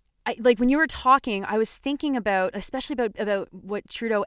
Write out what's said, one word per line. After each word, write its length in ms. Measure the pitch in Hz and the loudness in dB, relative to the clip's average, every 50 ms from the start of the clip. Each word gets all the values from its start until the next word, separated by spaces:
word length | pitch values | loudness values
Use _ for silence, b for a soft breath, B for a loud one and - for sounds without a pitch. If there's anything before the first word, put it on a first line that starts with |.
| _ _ _ _ - | _ _ _ _ -8
I, 120 | 240 - - | -8 -4 2
like, 220 | 220 247 233 196 | 4 4 4 6
when 80 | 247 247 | 4 4
you 80 | 277 | 4
were 100 | 311 320 | 4 2
talking, 580 | - - - - 254 269 269 - 254 202 196 196 | 0 -2 0 4 4 4 4 4 0 -4 -4 -4
I 140 | - 208 220 | -2 -2 0
was 180 | 220 - - | 0 -2 -4
thinking 380 | - - 277 285 - 320 294 269 | -4 -4 -4 -4 -2 -2 -2 -2
about, 380 | 240 185 214 196 190 185 185 - | 0 0 2 2 2 2 0 -2
especially 400 | 202 - - - 262 - - 285 | -4 -8 -6 -6 -6 -6 -4 -2
about, 160 | 247 233 214 - - | -2 -2 -2 -2 -4
about 340 | 214 208 202 196 - - | -2 -2 -2 -2 -4 -8
what 360 | - 185 - 190 208 202 - - | -14 -16 -10 -8 -8 -8 -8 -10
Trudeau 360 | - - 233 226 214 202 - | -10 -6 -2 0 0 0 -2